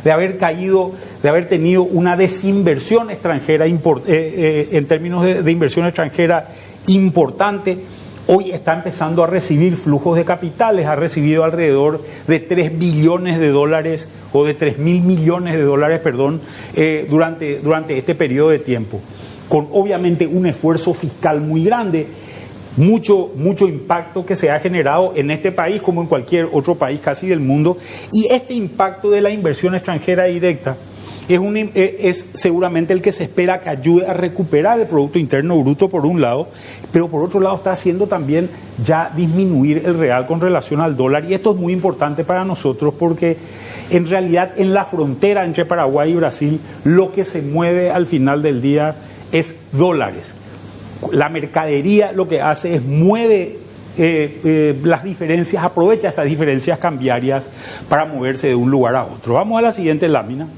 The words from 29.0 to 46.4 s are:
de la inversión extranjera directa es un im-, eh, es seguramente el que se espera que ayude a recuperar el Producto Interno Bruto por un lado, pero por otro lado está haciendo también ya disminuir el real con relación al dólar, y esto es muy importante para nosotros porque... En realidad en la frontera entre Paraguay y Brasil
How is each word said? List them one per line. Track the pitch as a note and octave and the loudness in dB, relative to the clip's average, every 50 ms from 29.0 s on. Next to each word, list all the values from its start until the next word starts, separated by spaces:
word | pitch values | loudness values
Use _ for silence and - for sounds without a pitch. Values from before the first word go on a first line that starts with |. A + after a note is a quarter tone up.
| - G3+ | 2 2
de | G#3 G3+ | 2 4
la | G3+ G3+ | 2 0
inversión | G#3 G#3+ F3+ D#3+ C#3 - F3+ F3+ F#3 | 0 0 -2 -2 -2 0 -2 -2 -2
extranjera | F3+ - - E3+ D3+ - - F3+ F3+ F#3 | -2 -4 -4 -6 -4 0 0 2 2 2
directa | F#3 F3 E3+ E3+ F3+ D#3+ - - C3+ C3 - - - - - - - - - - - | 0 0 0 0 0 -2 -2 -6 -8 -8 -8 -12 -20 -20 -18 -18 -16 -16 -14 0 2
es | F3+ F3+ | 2 2
un | F#3+ G#3 G#3 | 2 0 -2
im-, | G#3+ G#3+ G3+ - | -2 -4 -2 0
eh, | G3+ F#3 G3 F#3+ - | 2 0 2 0 0
es | - F3+ F3 F3+ - - - | 0 0 0 -2 -10 -14 -12
seguramente | - - F#3 E3+ F3 F3+ F3+ F3 E3 E3+ D#3+ | -2 0 0 2 2 0 0 0 -2 0 0
el | F#3+ F#3 | 0 2
que | F3+ G#3 | 2 0
se | F#3 - E3 | -2 -2 -8
espera | - - - F3+ F3+ F#3 F#3 | -4 -2 0 0 0 0 -2
que | - E3 | -4 -8
ayude | D3 C3+ B2+ E3 E3+ F3 F#3 | -8 -2 2 4 4 4 2
a | F#3+ | 2
recuperar | F#3 E3+ F3 F3 F3 - F#3 D3+ D#3 D3 E3 G#3 A#3+ A#3 | -2 -2 -2 -4 -2 -4 -2 0 2 2 4 4 2 2
el | G#3+ | 0
Producto | - E3 D3 C#3 C#3+ - F3+ | 2 2 0 0 2 0 -2
Interno | D#3 B2 D3 C3+ C#3+ F3 F3 D#3+ | 0 2 0 0 0 2 2 2
Bruto | C3 C3+ D3 - G3 F#3+ | 2 2 2 2 2 2
por | F#3+ E3+ C#3 | 2 0 0
un | D#3 F3+ E3+ | 0 2 2
lado, | C3+ A#2 A#2+ C#3 E3+ - - - - - - - - - | 0 0 0 -2 -4 -8 -12 -20 -18 -18 -18 -18 -14 -8
pero | - E3+ E3+ D#3+ | -6 -6 -4 -4
por | D#3 D3 | -2 -4
otro | D#3 F3+ F#3 G3+ | -4 -2 0 0
lado | F#3+ G3+ G3 | 0 0 -2
está | - - F#3+ | -4 -4 -6
haciendo | F#3 F3+ - F#3 E3+ F#3 G#3 | -6 -2 -2 -2 0 0 -2
también | G3 G3 F3 C#3+ C3+ D3+ E3 F3+ F3 - - - - - - A#2 | -2 -2 -4 -2 -2 0 -2 -2 -4 -8 -16 -18 -14 -8 -4 0
ya | D#3 D#3+ D#3+ E3 - D#3 | 0 0 0 0 -4 -2
disminuir | D#3 F3+ D#3+ D#3+ F#3 G3 F#3 E3+ C3 C3+ D3 D3+ D#3+ - | -2 0 0 2 2 2 2 2 2 2 2 2 0 0
el | F3+ E3+ | 0 0
real | E3 D#3+ B2+ B2 B2+ B2 | 2 2 2 2 0 0
con | - E3 E3+ | -2 -2 0
relación | F3 F#3 F3+ D3 - - D#3 D3 | 0 2 0 0 -2 -2 -2 0
al | E3 E3 C#3+ | 0 0 0
dólar, | B2 C3 C3 C#3 D3+ D#3 E3+ | 0 0 2 2 0 0 -2
y | F#3+ | -4
esto | F#3+ F#3+ A3 | 0 0 0
es | G#3 | 0
muy | F3+ F3 F3 | 0 0 -2
importante | F#3 F3+ E3+ F#3+ E3+ - D3+ D3 D3 D#3+ D#3+ | -2 0 0 -2 0 0 -2 -2 -2 -4 -2
para | - F3 F3 F#3+ | -2 -2 -2 -2
nosotros | F#3+ F3 - - C#3 B2+ C3+ D3 D3+ D3 - | -4 -6 -2 -2 -2 -2 0 -2 -2 0 0
porque... | E3+ E3 E3 D#3+ F3 E3+ D#3+ E3 - - - - - - - - - - | 0 0 0 0 0 -2 -2 -2 -8 -18 -16 -16 -16 -16 -14 -14 -4 0
En | F#3 F3 F3 | 0 0 2
realidad | D#3+ F#3+ F#3+ F#3 F3 E3+ F3 F#3 F#3 - | 2 -2 -2 0 2 2 0 0 -2 0
en | - F#3 F#3+ F#3+ | 0 0 2 2
la | G3 F#3 | 0 0
frontera | - - E3 D3+ C#3 C3 - - G3+ G#3 G3+ F#3 | -2 -2 -2 -2 -2 0 0 2 2 2 2 0
entre | E3+ D3+ F3 E3 | -2 -2 -2 0
Paraguay | D#3 F3 E3+ D3+ C3+ C3+ D3 D3 D#3+ | 0 0 0 2 2 2 2 2 2
y | E3+ | 2
Brasil | E3+ E3 C3+ - - | 2 0 0 0 -2